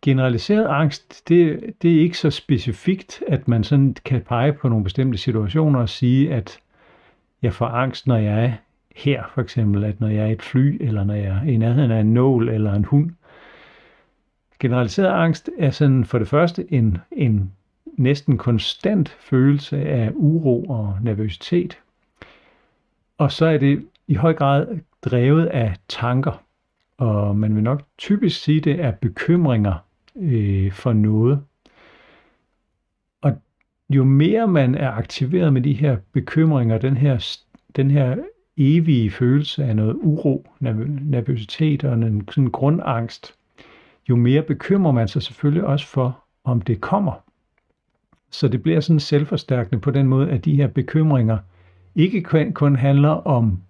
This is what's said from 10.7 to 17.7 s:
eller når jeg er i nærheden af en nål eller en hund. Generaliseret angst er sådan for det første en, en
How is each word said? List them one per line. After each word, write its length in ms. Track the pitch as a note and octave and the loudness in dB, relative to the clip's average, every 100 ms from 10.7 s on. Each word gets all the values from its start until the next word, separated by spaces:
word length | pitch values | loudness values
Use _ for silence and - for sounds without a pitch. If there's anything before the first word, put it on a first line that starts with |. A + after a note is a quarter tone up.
| - | 0
eller 240 | C3+ A2 | -4 -2
når 100 | G2 | -2
jeg 120 | G#2 G2 | -2 -2
er 160 | F#2+ | -2
i 140 | D3 A2+ | 0 0
nærheden 340 | A2+ B2 C3+ | 2 2 2
af 100 | A2+ | 2
en 140 | G#2+ | 2
nål 340 | A#2 C3 B2+ A#2 | 4 4 2 0
eller 240 | A2 G#2+ | -2 -2
en 120 | G2+ | 0
hund. 260 | G#2 C#3+ D#3+ E3+ _ - - - - - _ _ _ _ _ _ _ _ | 2 2 0 -6 _ -20 -20 -20 -20 -20 _ _ _ _ _ _ _ _
Generaliseret 500 | C3 B2 A#2+ - F#3+ | -2 0 -2 0 0
angst 420 | F#3+ E3 D#3+ - E4 | 2 0 -2 -6 -2
er 120 | D3 | -2
sådan 340 | - D3 C3 | 2 2 2
for 140 | G#2+ B2 | 0 -2
det 100 | G#2 | 0
første 440 | D3 E3+ F3 F3 | 0 0 -2 -4
en, 260 | C#3+ A2+ F2 - | 0 0 0 -6
en 400 | D#4 C3+ G#2 F#2+ - _ | -4 0 0 -2 -10 _